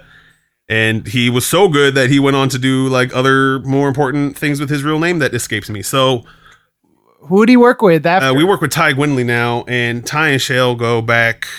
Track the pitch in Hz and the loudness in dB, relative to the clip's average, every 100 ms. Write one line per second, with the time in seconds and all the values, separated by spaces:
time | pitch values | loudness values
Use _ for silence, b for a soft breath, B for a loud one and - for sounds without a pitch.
0 | b b b b b b - 110 110 110 | b b b b b b -4 -2 0 -2
1 | 104 127 120 120 - 170 196 143 139 135 | -4 -2 0 0 -2 0 2 2 2 2
2 | 123 139 139 139 135 127 131 131 131 127 | 2 2 2 0 0 -2 -2 0 0 0
3 | 123 127 135 135 135 135 135 139 139 131 | -2 0 0 2 0 -2 -2 -2 0 -2
4 | 143 143 143 - 151 143 143 147 147 156 | -2 -2 -4 -4 -4 -4 -4 -4 -2 -2
5 | 175 170 127 120 - 107 - 104 - 139 | -2 -2 -2 -4 -4 -6 -8 -10 -4 0
6 | 131 120 - b b b b _ _ _ | 0 0 -6 b b b b _ _ _
7 | _ _ 143 196 226 247 240 - 202 160 | _ _ 0 2 6 6 6 4 4 4
8 | 165 185 135 135 185 190 151 165 156 135 | 2 2 2 2 2 0 -2 0 0 0
9 | 147 131 120 120 120 120 - 123 120 120 | 0 0 0 0 0 -2 -4 -4 -2 -4
10 | 117 151 156 131 - 127 127 120 117 117 | -6 -2 0 0 0 0 0 0 -2 -2
11 | 113 117 117 - - | 0 0 0 -2 -10